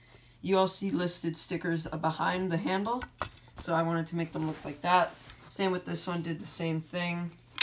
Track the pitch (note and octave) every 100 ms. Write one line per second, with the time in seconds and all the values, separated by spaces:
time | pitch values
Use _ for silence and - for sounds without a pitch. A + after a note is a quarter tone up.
0 | - - - - F#3 F#3+ F#3 - G3 F3+
1 | F3 - E3 D#3+ - E3+ E3+ E3 D#3+ D#3+
2 | D#3+ D#3+ F3 F3+ F#3 E3 G3+ F#3+ G#3 B3+
3 | - - - - - - - E3 E3 E3
4 | E3 E3+ E3 D#3 D#3 D3 D3 C#3 F3 F3+
5 | E3 - - - - - F#3+ F3+ F3 E3+
6 | - E3+ E3 D#3+ - - E3 D#3+ D#3+ F3+
7 | F3 F3 E3+ - - -